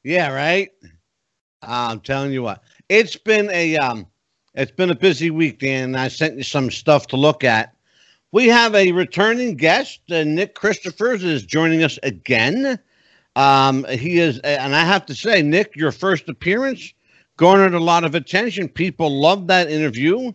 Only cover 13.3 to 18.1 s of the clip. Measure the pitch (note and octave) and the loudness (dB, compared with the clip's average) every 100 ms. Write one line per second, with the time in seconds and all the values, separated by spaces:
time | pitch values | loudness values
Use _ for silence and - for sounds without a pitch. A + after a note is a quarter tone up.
13.3 | B2 C#3 C3+ C3+ C3+ B2+ B2 D3+ E3+ E3 | 2 4 6 4 0 -4 -6 0 2 2
14.3 | A#2+ C#3+ C#3+ C3+ D3 E3 G3 - C3+ G#3+ | 0 -4 -2 0 0 2 0 -2 -8 0
15.3 | G3+ D3 E3+ G#3 C#3+ D3+ - F#3+ E3+ - | 2 2 0 -2 -4 -4 -2 -2 -2 -6
16.3 | C#3+ E3+ G#3+ C4+ A3 - _ _ _ _ | -8 -4 -2 -4 -6 -14 _ _ _ _
17.3 | - E3+ G3 F#3+ F3 E3 E3+ E3 | 2 6 6 4 2 2 2 0